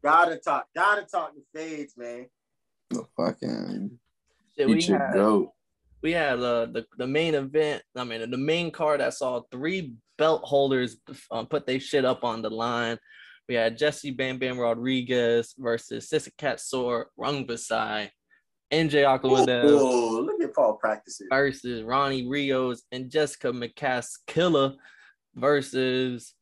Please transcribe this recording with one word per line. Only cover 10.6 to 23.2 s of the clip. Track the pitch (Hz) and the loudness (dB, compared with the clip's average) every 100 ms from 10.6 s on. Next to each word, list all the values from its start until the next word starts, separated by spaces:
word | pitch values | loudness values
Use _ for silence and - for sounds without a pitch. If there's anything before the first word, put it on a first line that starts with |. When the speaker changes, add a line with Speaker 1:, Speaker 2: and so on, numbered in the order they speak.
| 139 131 127 - _ - - | 4 2 0 -6 _ -20 -10
Speaker 3:
um, | 117 110 | -8 -4
put | 151 - | -4 -2
they | 131 | -4
shit | 131 147 | 0 0
up | 131 127 123 | 2 0 -2
on | 113 | -2
the | 110 | -4
line. | 110 117 120 117 117 _ - - - _ | -4 -2 -2 -2 -4 _ -20 -20 -20 _
We | 123 | 0
had | 113 117 | 0 2
Jesse | 147 143 147 | -2 0 -10
Bam | 123 131 131 | -4 -4 -2
Bam | 127 127 | -4 -2
Rodriguez | 120 117 123 131 123 127 117 117 117 - | -2 0 0 -2 0 2 4 2 0 -6
versus | 127 117 - 117 - | -4 -4 -4 -12 -4
Sissakat | 156 - _ 147 120 | -4 -4 _ -6 -6
Sor | - 131 123 120 113 - | -6 -4 -2 -4 -6 -8
Rungvisai, | 123 143 123 117 - 113 110 110 101 _ _ _ _ _ _ | -6 -4 -6 -8 -4 -2 -2 -4 -8 _ _ _ _ _ _
M | 151 160 | 0 2
J | 147 | 4
Aquilino | 139 135 135 131 127 123 147 | 6 4 4 4 6 6 6
Speaker 1:
Ooh, | 147 131 123 117 113 135 | 6 6 4 2 0 -2
look | 415 | -2
at | 330 - | -2 2
Paul | 123 107 | 2 2
practicing. | 113 107 - - 95 | -2 -4 -8 -18 -4
Speaker 3:
versus | 131 139 135 123 120 | 0 0 -2 -8 -8
Ronnie | 110 131 139 135 123 | -2 0 0 -2 -4
Rios, | 139 139 131 131 117 _ | -2 0 0 0 -4 _
and | 127 131 | -10 -4
Jessica | 151 | 0